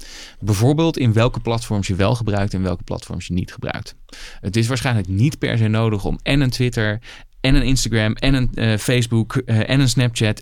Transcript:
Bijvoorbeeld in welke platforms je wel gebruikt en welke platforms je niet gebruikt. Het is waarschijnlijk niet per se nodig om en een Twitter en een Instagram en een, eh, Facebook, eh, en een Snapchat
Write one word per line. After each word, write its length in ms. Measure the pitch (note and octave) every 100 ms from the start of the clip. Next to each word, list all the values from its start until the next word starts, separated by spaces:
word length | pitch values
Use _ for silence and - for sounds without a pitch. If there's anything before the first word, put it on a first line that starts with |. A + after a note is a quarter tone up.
| - - - -
Bijvoorbeeld 580 | - G2 B2 D3+ E3 -
in 160 | B2
welke 260 | A2+ B2 A#2
platforms 480 | A#2 A#2 - G#2 F#2
je 80 | F#2
wel 200 | G2 A#2+
gebruikt 380 | G#2+ G2+ G2
en 80 | F#2+
welke 220 | F#2 F2+
platforms 440 | - F#2 - F2 -
je 60 |
niet 200 | F2+ -
gebruikt. 420 | - - - - - - - - -
Het 140 | G2 A2
is 120 | A#2
waarschijnlijk 400 | B2+ B2+ A2+ F2+
niet 320 | F#2+ C#3+ -
per 180 | B2 A2+
se 100 | A2
nodig 380 | A2 A2+ G#2 F#2
om 140 | -
en 180 | - C#3+
een 80 | C3
Twitter 500 | - B2 A#2 G#2+ G#2+ - - - -
en 140 | C3 C3+
een 80 |
Instagram 500 | B2 C3 A2 A2+ G#2+
en 200 | - -
een, 160 | C3+ B2
eh, 240 | - A2+ G#2+
Facebook, 580 | - B2 A#2 A2+ A2 C3+
eh, 340 | - A2 -
en 100 | C3
een 100 | C3
Snapchat 520 | C3+ B2 - G#2+ G#2+